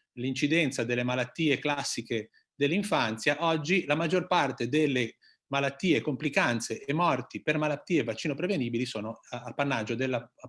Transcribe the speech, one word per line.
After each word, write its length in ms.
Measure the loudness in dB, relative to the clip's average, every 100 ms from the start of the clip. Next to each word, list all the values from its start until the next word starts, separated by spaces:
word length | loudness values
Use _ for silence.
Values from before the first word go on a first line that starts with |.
| _
l'incidenza 720 | -6 -4 0 2 2 2 0
delle 200 | 0 0
malattie 540 | 0 -2 -2 0 2 2
classiche 720 | 0 -2 -4 -6 -4 -4 -6 _ _
dell'infanzia, 840 | 0 0 2 0 2 2 0 0 2
oggi 460 | 2 0 2 0 2
la 80 |
maggior 320 | 0 2 0 2
parte 420 | 2 2 0 0
delle 480 | 2 2 2 -2 -6 _ _ -4
malattie, 560 | -2 -2 0 2 2
complicanze 840 | 2 -2 0 2 2 0 -2 -6
e 80 | -2
morti 480 | 2 2 2 -2 -6
per 160 | -2 0
malattie 460 | 0 -2 0 0
vaccino 320 | 0 -4 -4
prevenibili 500 | -4 -2 0 0 -2
sono 360 | -2 -4 -8 -10 -12
a-, 140 | -12 -8
appannaggio 480 | -2 0 0 -2
della 360 | -2 0 -2 -6 -20